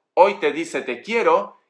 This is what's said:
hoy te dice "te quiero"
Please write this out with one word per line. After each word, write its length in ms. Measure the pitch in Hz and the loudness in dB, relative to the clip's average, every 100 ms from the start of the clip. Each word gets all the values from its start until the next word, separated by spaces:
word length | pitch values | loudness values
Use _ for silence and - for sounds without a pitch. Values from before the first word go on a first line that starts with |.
| _ | _
hoy 200 | - 196 | 4 4
te 180 | 196 151 | 2 -2
dice 300 | 147 165 143 | -2 -6 -6
"te 200 | 120 120 | -6 -8
quiero" 560 | - 226 180 175 202 - | -6 -2 2 0 0 -12